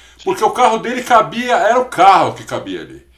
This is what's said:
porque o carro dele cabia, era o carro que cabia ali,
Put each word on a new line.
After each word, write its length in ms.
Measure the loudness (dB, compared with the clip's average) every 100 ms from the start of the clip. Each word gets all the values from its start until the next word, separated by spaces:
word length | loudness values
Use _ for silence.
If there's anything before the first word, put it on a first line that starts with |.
| _ _
porque 180 | -6 -2
o 80 | -2
carro 280 | 2 0 0
dele 240 | -4 -6
cabia, 500 | 0 2 2 -4 -2
era 240 | 0 2 0
o 60 |
carro 500 | -2 2 4 4 2
que 80 | -4
cabia 380 | -10 -10 -8 -12
ali, 260 | -12 -20 _